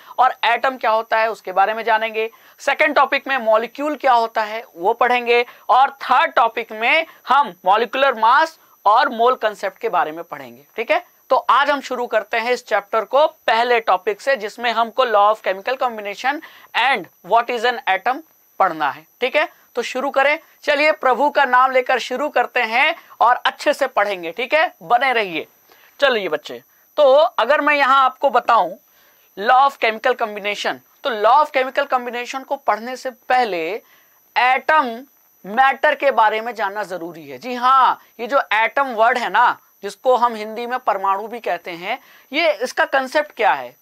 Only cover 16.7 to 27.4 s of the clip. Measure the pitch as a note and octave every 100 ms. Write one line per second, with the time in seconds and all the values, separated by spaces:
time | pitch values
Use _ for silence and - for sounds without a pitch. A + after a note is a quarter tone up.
16.7 | G3+ B3 A#3 F3 _ F3 A3 A#3 B3 A#3
17.7 | A#3 - F#3+ A#3+ C4+ - _ _ - G3
18.7 | D#3+ D3 C3 D#3+ _ B3+ D4 D#4+ _ _
19.7 | - A#3 B3+ C#4 C4+ C#4 D#4 - _ -
20.7 | C#4+ D4+ D4+ C4 A#3 C#4+ C#4+ C4+ B3 C4
21.7 | B3+ B3+ B3+ - B3+ D4 B3+ A#3+ B3+ A3+
22.7 | A3+ A3 A3+ - - A3 B3 - C4+ D#4
23.7 | C#4 C4 G#3+ G3+ F#3+ E3 E3+ B3 D4+ E4
24.7 | - E3 A#3+ C4+ A#3 G3+ D#3+ B2 _ _
25.7 | _ _ - C#4 A#3 F#3 D3+ - A#2+ -
26.7 | _ _ - C#4+ C4+ E4 -